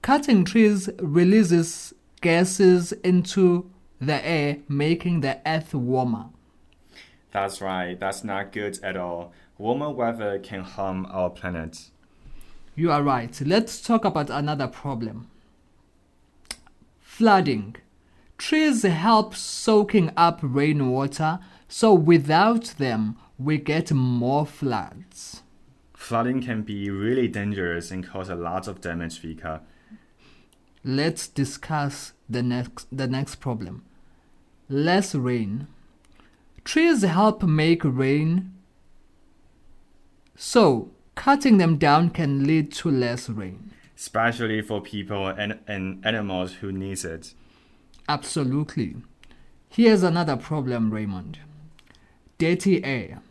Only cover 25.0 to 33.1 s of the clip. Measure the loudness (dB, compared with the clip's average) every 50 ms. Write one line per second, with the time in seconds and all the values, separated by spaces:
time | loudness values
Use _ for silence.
25 | -20 _ _ -20 -20 -18 -20 -20 -20 _ _ _ -20 -20 _ _ _ _ _ -20
26 | -10 -4 -2 -2 0 0 -2 -2 -4 -4 -6 -6 -6 -6 -8 -8 -6 -6 -6 -4
27 | -2 0 0 0 0 -2 -2 -4 -4 -4 -4 -2 -4 -4 -4 -4 -6 -8 -10 -10
28 | -12 -10 -10 -12 -10 -8 -8 -8 -8 -6 -6 -6 -8 -8 -14 -10 -8 -8 -6 -6
29 | -8 -8 -10 -12 -14 -14 -14 -12 -12 -12 -12 -12 -14 _ _ _ _ _ -20 -20
30 | _ _ _ _ _ _ -20 _ _ _ _ _ _ _ _ _ _ -4 -2 -2
31 | -2 -2 -4 -6 -12 -10 _ -4 -4 -4 -6 -14 -10 -6 -4 -4 -4 -4 -6 -8
32 | -16 -18 _ _ _ -8 -6 -4 -2 -2 -2 -4 -6 -8 -12 -18 -18 -14 -8 -6
33 | -4 -4